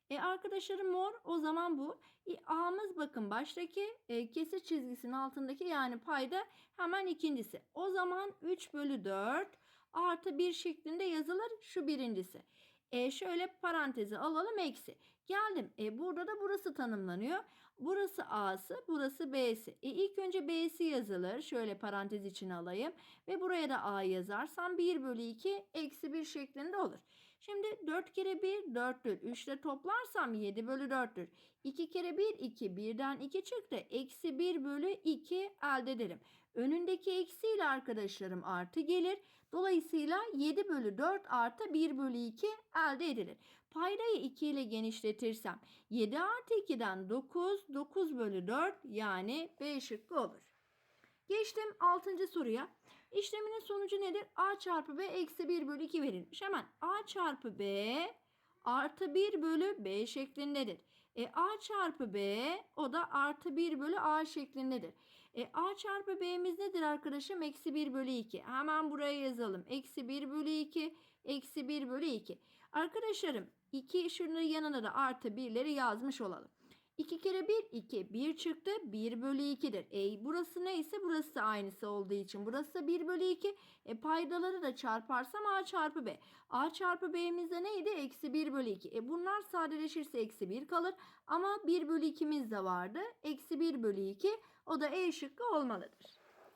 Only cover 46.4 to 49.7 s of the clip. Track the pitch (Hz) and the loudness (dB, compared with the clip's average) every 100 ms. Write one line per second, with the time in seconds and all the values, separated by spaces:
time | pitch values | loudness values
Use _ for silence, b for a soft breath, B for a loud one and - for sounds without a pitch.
46.4 | - 453 403 254 214 190 185 240 269 349 | 2 2 2 0 0 -2 -2 -2 -2 0
47.4 | 370 403 - 277 294 392 330 262 214 190 | 0 0 -2 -6 -2 0 0 0 -2 -2
48.4 | 180 254 359 403 262 214 214 185 196 294 | 0 2 2 -2 -6 -4 -2 0 -2 -2
49.4 | 330 - 285 | -4 -6 -4